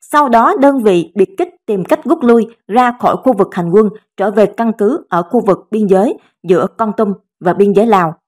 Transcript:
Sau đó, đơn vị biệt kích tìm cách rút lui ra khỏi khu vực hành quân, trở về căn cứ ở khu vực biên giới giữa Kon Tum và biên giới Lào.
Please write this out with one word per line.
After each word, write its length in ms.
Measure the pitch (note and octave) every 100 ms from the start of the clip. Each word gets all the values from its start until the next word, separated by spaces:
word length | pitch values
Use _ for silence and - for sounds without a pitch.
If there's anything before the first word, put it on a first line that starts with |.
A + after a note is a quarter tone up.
Sau 280 | - D4+ C#4+
đó, 260 | A#3 B3 G4+
đơn 240 | C#4 C#4
vị 280 | G#3+ F3+ D#3+ G#3
biệt 200 | F#4 -
kích 120 | F4 _ -
tìm 200 | G3+ F3
cách 140 | D#4
rút 200 | B3 E4
lui 240 | A#3+ A#3 A3+ - _
ra 260 | G#3 B3 A#3+
khỏi 160 | F3 F3+
khu 160 | - G#3+
vực 180 | F3+ -
hành 140 | E3+
quân, 200 | F#3 G#3+ F#3 _ _
trở 140 | F#3+
về 140 | G#3 G3+
căn 260 | - A#3 A3
cứ 280 | G#3 D4 -
ở 140 | F3
khu 220 | F3 B3 G3+
vực 220 | F3 _
biên 160 | A3 G#3
giới 300 | F#3+ A3 G#4 _ _
giữa 240 | E3+ F3+ C3 _
Kon 140 | A3 G3+
Tum 160 | G#3+ F#3+ _ _
và 140 | E3+
biên 200 | F3 G3+
giới 120 | G3 A#3
Lào. 300 | G3+ E3+ D#3+